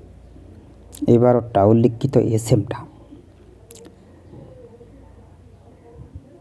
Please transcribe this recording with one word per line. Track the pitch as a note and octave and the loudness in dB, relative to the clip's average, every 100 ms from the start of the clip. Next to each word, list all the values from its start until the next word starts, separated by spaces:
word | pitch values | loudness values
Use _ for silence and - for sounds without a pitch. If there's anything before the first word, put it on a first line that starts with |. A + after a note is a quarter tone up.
| - - - - - - - - - - - | -20 -20 -20 -20 -20 -20 -20 -20 -20 -8 0
এবারটা | A#2+ B2 B2 A2+ G2 | 2 4 2 0 0
উল্লেখিত | G2+ A2+ A#2+ A#2 C3+ B2 | 2 4 2 -2 -2 0
এসএমটা | A2 A2+ - B2 - - - - - - - - - - - - - - - - - - - - - A#3+ - - - - - - - - - - - - - - - - | 0 -2 0 -2 -2 -10 -16 -20 -20 -20 -20 -20 -20 -20 -20 -20 -20 -20 -20 -20 -20 -20 -20 -20 -20 -20 -20 -20 -20 -20 -20 -20 -20 -20 -20 -20 -20 -20 -20 -20 -20 -20